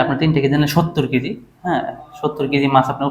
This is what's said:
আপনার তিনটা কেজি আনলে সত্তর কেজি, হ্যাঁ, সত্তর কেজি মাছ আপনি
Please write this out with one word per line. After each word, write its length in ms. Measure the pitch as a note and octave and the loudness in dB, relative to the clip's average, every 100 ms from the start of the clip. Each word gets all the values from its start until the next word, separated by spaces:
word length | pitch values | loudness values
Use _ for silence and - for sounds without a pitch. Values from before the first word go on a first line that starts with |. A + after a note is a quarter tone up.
আপনার 140 | C3 C3+ | 4 2
তিনটা 180 | D#3+ D#3 | 2 2
কেজি 120 | C3+ D3 | 2 2
আনলে 120 | C#3+ E3+ | 2 2
সত্তর 300 | E3 D3+ B2+ | 0 -2 0
কেজি, 180 | B2+ D3 A3+ - _ | -2 -2 -10 -14 _
হ্যাঁ, 180 | F3+ C3+ - - - - | -4 -4 -4 -10 -18 -6
সত্তর 260 | D3 - C3+ | -6 -4 -2
কেজি 160 | C#3 C#3 C3+ | 0 4 4
মাছ 100 | C3 | 2
আপনি 100 | D3+ C#3+ | -2 -4